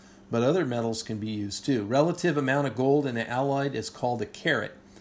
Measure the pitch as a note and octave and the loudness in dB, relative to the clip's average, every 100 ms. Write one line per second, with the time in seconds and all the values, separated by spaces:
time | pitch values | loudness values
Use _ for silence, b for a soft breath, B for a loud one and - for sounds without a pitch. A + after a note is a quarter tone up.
0 | B B B A#2 B2+ F#3 C3+ A#2+ A#2 A2+ | B B B 2 4 4 2 0 -2 -4
1 | - A2 A2 G#2+ G2+ F#2+ - B2+ G2+ C3+ | -6 -6 -4 -4 -6 -6 0 0 2 2
2 | D#3+ E3+ F3+ D3 C3 C#3 C#3 A2 C3 D3 | 2 2 0 2 2 2 0 0 4 4
3 | C#3 A#2 - B2+ C#3 C#3 C#3 A#2+ G#2+ - | 2 -2 -2 -2 0 0 -2 -4 -8 -4
4 | B2+ A#2+ G#2 - E3 B2+ G#2 - B B | -4 -2 -6 -4 0 0 -2 -10 B B